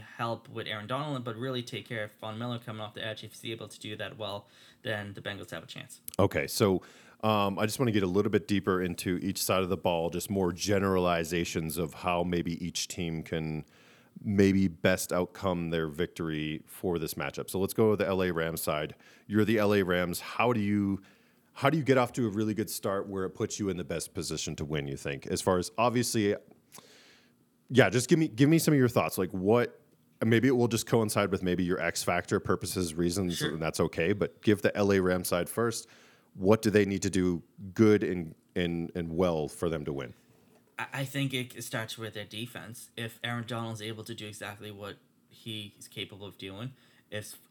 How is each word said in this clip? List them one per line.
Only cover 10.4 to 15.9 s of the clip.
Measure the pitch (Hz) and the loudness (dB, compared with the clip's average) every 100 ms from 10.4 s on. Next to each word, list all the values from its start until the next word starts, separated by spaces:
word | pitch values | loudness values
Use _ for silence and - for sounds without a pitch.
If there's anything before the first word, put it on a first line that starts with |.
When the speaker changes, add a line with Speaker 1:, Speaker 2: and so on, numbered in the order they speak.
| 90 90 90 98 98 92 | 0 0 0 2 4 2
Speaker 2:
generalizations | 90 85 80 85 85 92 80 76 | 2 2 0 -2 -2 -4 -4 -4
of | 82 | -6
how | - 92 87 | -4 -2 0
maybe | 87 87 85 85 | 0 -2 -2 -4
each | 87 - - | -6 -6 -8
team | - 85 82 | -6 -6 -6
can | 80 82 80 78 - _ - - _ - | -6 -6 -4 -6 -8 _ -20 -20 _ -12
maybe | 113 98 98 98 95 | -2 6 6 6 2
best | 82 95 92 - | 2 2 2 0
outcome | 87 90 - 98 87 82 | -2 -2 -2 -2 0 0
their | 82 | -2
victory | 80 | -2